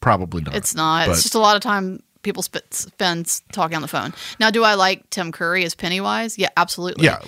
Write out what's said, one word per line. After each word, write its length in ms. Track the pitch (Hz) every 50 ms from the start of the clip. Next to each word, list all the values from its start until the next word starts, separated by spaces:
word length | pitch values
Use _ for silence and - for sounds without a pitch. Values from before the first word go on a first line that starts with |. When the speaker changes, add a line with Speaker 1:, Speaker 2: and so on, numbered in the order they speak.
Speaker 1:
Probably 400 | - 123 107 92 92 85 90 85
not. 120 | 76 73 -
Speaker 2:
It's 200 | 208 - - -
not. 320 | 160 160 160 160 165 165
Speaker 1:
But 60 | 190
Speaker 2:
It's 100 | 175 165
just 120 | - - -
a 40 | 226
lot 180 | 214 208 208
of 60 | 202
time 400 | - 240 208 196 190 190 185 - - _ _ _
people 200 | - 208 180 175
sp-, 220 | 180 - - 170 - _
spend 560 | - - - - _ - 202 180 170 170 170
s-, 160 | - - - - _
talking 240 | - 202 170 160 165
on 60 | 160
the 60 | 143 156
phone. 260 | - 143 101 160 - - - - - -
Now, 100 | 214 220
do 140 | 214 233 226
I 100 | 214 208
like 360 | 196 190 190 190 185 _ _
Tim 200 | - 208 175 165
Curry 320 | 156 - 180 170 180 185 180
as 100 | 165 -
Pennywise? 640 | - - 170 175 190 196 208 214 220 226 226 - -
Yeah, 100 | 185 - -
absolutely. 480 | 165 175 175 - - 175 180 - - 160
Speaker 1:
Yeah, 140 | 147 - - -